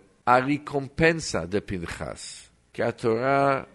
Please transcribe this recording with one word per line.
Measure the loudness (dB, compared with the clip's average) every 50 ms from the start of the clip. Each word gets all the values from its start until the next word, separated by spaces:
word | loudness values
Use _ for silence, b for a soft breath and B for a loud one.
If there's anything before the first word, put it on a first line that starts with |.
| -12 _ _ _ _
a | 4 4 6
recompensa | 4 2 -2 -2 -4 -4 -4 -4 -4 -4 0 2 2 4 2 2 -2 -4 -4 -4 -2
de | -2 -2 -2
Pinchas, | -2 -4 -6 -6 -6 -8 -8 -8 -10 -10 -10 -12 -14 -16 -18 -18 -20 -20 _ _ _ _
que | -6 -4
a | -4 -4
Torá | -4 -2 0 0 0 2 2 2 2 4 4 2 2 0 -2 -8